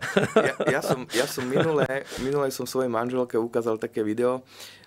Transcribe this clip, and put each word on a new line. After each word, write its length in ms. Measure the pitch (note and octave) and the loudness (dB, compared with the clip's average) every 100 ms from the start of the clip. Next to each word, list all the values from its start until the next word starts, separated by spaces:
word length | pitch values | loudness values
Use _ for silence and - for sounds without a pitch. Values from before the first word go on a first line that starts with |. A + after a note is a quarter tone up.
| - G3 D#3+ A3 | 0 0 4 2
ja, 140 | C#3 - - | 2 0 0
ja 100 | C3+ | 0
som, 240 | - C3+ A#2 | 0 -2 -2
ja 140 | A2+ C#3+ | -2 -2
som 160 | - | -2
minulé, 400 | B2+ C#3 D#3+ D3 D#3 C3+ - - | 0 2 2 2 0 -2 -6 -6
minulé 240 | B2+ C#3+ C3+ | -2 0 0
som 160 | C3 | -2
svojej 240 | B2 C3 B2+ | -4 0 0
manželke 480 | A2+ A#2+ B2+ B2 A#2 | 0 0 0 0 0
ukázal 400 | A#2 A#2+ A#2 A2 | 2 0 0 -2
také 240 | A#2+ A#2+ | -2 -2
video. 400 | G#2+ A2 B2 B2+ - - - - | 0 2 2 0 -6 -20 -20 -20